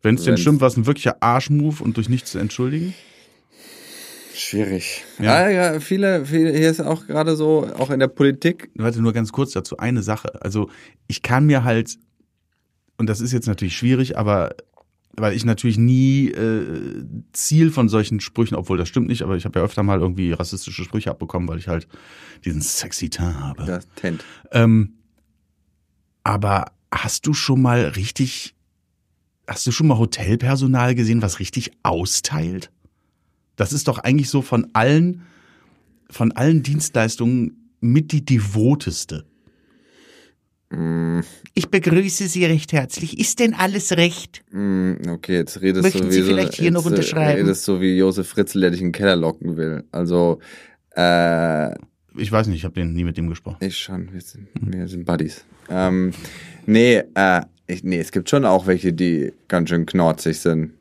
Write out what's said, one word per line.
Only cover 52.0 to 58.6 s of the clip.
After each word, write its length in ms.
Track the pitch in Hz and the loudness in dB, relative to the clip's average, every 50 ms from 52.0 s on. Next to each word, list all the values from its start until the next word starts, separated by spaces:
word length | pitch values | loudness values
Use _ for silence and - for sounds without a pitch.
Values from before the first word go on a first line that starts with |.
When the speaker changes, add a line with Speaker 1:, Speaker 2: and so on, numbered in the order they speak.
| _ _ _ | _ _ _
Speaker 1:
Ich 160 | - - 101 | -8 -6 0
weiß 160 | 107 110 110 107 | 0 0 2 0
nicht, 100 | 92 80 | -2 -4
ich 80 | 82 | -4
hab 80 | 92 - | -6 -6
den 180 | 92 87 85 82 | -4 -4 -4 -2
nie 100 | 85 87 | -2 -2
mit 140 | 87 82 - | -4 -4 -4
dem 100 | 82 82 | -4 -6
gesprochen. 280 | 82 - _ - 90 - | -6 -8 _ -14 -10 -6
Speaker 2:
Ich 160 | 95 95 87 - | -8 -6 -6 -8
schon, 360 | - - 95 92 90 90 95 | -10 -10 -10 -12 -12 -12 -14
wir 80 | 90 | -16
sind, 260 | 85 - - - 101 - _ - | -18 -18 -20 -20 -20 -14 _ -8
Speaker 1:
Mhm. 120 | 113 101 95 | -6 -6 -6
Speaker 2:
wir 140 | 90 90 87 | -6 -8 -8
sind 180 | 92 87 85 | -8 -8 -4
Buddies. 380 | - 85 78 78 78 - - - _ _ _ _ - | -4 -2 -2 -2 -4 -6 -14 -20 _ _ _ _ -8
Ähm, 420 | 87 92 92 92 92 92 92 92 87 - - - - - - - - - - | -4 0 0 2 2 0 0 -2 -4 -6 -14 -16 -16 -18 -20 -20 -20 -12 -2
nee, 360 | - 107 110 117 123 120 104 87 - - | 2 4 6 6 6 6 4 2 -2 0
äh, 260 | 95 98 95 90 87 - - _ _ _ _ | 2 4 4 4 2 0 -4 _ _ _ _
ich, 160 | 90 90 - | -8 -6 -4
nee, 160 | - 92 85 | -2 -2 -2
es 120 | 82 - | -2 -2
gibt 180 | - 98 90 - | -4 -6 -2 0
schon 160 | - 143 135 | 0 2 4
auch 220 | 104 92 92 | 4 2 2